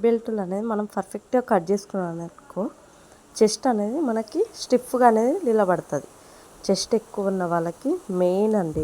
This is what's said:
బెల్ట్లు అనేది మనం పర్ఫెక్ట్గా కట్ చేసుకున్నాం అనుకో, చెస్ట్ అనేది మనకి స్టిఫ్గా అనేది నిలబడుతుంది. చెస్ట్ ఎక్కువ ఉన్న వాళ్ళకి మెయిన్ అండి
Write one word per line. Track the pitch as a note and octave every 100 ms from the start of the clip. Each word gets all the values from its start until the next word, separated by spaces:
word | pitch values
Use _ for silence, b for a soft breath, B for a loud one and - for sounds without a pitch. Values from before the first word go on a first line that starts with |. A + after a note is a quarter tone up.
బెల్ట్లు | A#3 A#3 A#3 A3
అనేది | F3+ G3 A3+
మనం | G#3+ G#3
పర్ఫెక్ట్గా | G#3 - G#3 - B3+ B3
కట్ | G3+ E3
చేసుకున్నాం | G3+ - G3 F3 E3 E3+
అనుకో, | - - F3+ B3 - B B B B B -
చెస్ట్ | G#3+ - C4
అనేది | G#3+ G#3 C#4 C#4
మనకి | A3 A3 D#4 A4+ -
స్టిఫ్గా | - B3 - B3 B3
అనేది | A3 A#3+ F#4+ C#4+
నిలబడుతుంది. | A3 F#3 E3 - C#3+ - B B B B B -
చెస్ట్ | F#3+ - A3+
ఎక్కువ | - - G3
ఉన్న | F#3+ F3
వాళ్ళకి | E3+ E3+ - C4 F4+ - F3+
మెయిన్ | F3+ F#3+ G#3+ G#3+
అండి | E3 D#3